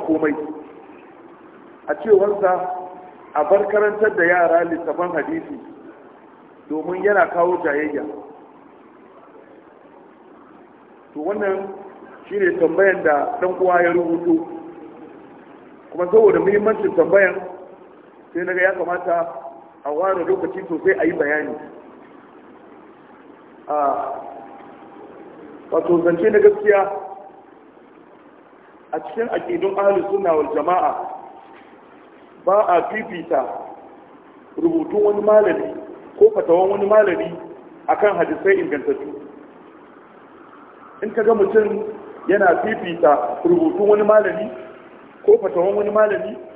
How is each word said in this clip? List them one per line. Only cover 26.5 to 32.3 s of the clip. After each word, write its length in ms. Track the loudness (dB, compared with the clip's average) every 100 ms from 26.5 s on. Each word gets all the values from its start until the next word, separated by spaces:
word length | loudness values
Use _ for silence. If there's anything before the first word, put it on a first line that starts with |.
| 6 2 2 2 -6 -12 -18 -20 -20 -20 -20 -20 -20 -20 -20 -20 -20 -20 -20 -20 -20 -20 -20 -12
a 80 | -12
cikin 280 | -10 -8 -6
aƙidun 480 | -6 -6 -4 -4 0
ahlus 260 | 2 2 0
sunna 240 | -2 0 0
wal 120 | 0 -2
jama'a, 400 | 0 0 0 -4 -8 -14 -18 -20 -20 -20 -20 -20 -20 -20 -20 -20 -20